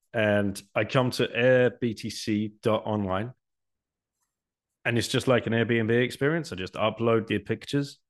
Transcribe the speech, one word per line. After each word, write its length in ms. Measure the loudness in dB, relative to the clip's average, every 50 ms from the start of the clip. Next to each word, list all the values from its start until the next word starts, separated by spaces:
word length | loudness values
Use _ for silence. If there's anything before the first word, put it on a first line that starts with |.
| _ _ -2
and 480 | 0 2 4 4 2 2 0 -4 -6 -10 _ -4
I 80 | -4 -2
come 260 | 0 2 2 2 2
to 160 | 0 -2 -2 -2 0
air 360 | 2 4 4 6 6 4 2 0 -2
B 140 | -4 -4 -4
T 160 | -6 -10 -10
C 420 | -10 -8 -4 -2 -2 -2 -2 -4 -6 _
dot 220 | 0 0 0 0 0
online, 480 | -2 -2 -2 0 0 -2 -2 -4 -6 -10 _ _ _ _ _ _ _ _ _ _ _ _ _ _ _ _ _ _ _ _ _ _ _ _ _ _ _ _ _ -4
and 140 | -2 0 0
it's 80 | 0
just 200 | 0 -2 0 2
like 200 | 4 2 2 2
an 60 | 0 0
Airbnb 500 | 0 2 2 2 0 2 2 2 2 0
experience. 480 | 0 -2 -2 -2 -2 -2 -2 -4 -6
I 40 | -8
just 180 | -8 -8 -8 -4
upload 520 | -2 -2 -2 0 0 2 2 2 2 2
the 140 | 0 -4 -4
pictures 580 | -2 -4 -6 -6 -6 -4 -4 -4 -4 -4 -10 _ _